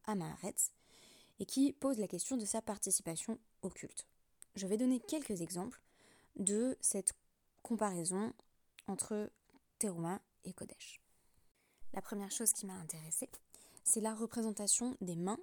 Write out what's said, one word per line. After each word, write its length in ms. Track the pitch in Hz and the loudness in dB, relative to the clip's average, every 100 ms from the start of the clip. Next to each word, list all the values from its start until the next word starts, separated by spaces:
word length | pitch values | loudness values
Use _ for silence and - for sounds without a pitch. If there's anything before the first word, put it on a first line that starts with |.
Am 180 | - 185 | -2 -2
Haaretz 500 | 156 - 190 - - _ _ - - - - - | -2 -4 -4 0 0 _ _ -20 -20 -20 -14 -8
et 60 | |
qui 280 | 202 262 277 | -2 4 4
pose 240 | - - 214 | 4 2 2
la 100 | 196 | 0
question 300 | 175 - 262 | -2 0 0
de 80 | 208 | 0
sa 160 | 226 | -2
participation 760 | - 196 196 180 - 165 - 226 _ _ | -2 -2 2 2 0 -6 -4 -6 _ _
au 80 | 190 | -8
culte. 380 | - - - - _ _ - - | -8 -12 -12 -14 _ _ -20 -16
Je 120 | 190 196 | -6 0
vais 120 | 214 | 4
donner 220 | 254 254 | 4 4
quelques 420 | - 311 262 190 | 2 -2 0 -2
exemples 400 | 165 180 - - _ _ - - _ - | -2 -4 -6 -8 _ _ -20 -20 _ -2
de 420 | 190 208 254 - | 2 4 2 2
cette 320 | - 202 - - _ _ _ _ | 0 0 0 -4 _ _ _ _
comparaison 720 | - 220 214 175 165 185 226 - - _ _ - - | -2 2 2 0 0 0 -2 -6 -16 _ _ -14 -6
entre 440 | 185 - 107 208 _ _ _ _ - | -4 -2 -2 -4 _ _ _ _ 0
Teruma 440 | 214 170 165 196 _ _ | 0 0 -2 -2 _ _
et 100 | 185 | -12
Kodesh. 460 | - - - - - _ _ _ _ - _ _ - - | -10 -12 -12 -16 -18 _ _ _ _ -20 _ _ -8 -4
La 80 | 196 | -4
première 300 | - 208 196 | -4 -4 -4
chose 220 | - 226 | 0 2
qui 100 | - | 2
m'a 80 | 196 | 0
intéressée, 540 | 185 156 160 160 - - - _ - - - | -8 -8 -10 -6 -6 -6 -10 _ -20 -20 -2
c'est 160 | - 226 | 4 4
la 140 | 220 | 4
représentation 800 | 220 226 240 220 208 202 - 240 - | 0 -2 0 0 0 2 4 2 -2
des 160 | 185 165 | -4 -2
mains 240 | 185 233 | 0 -2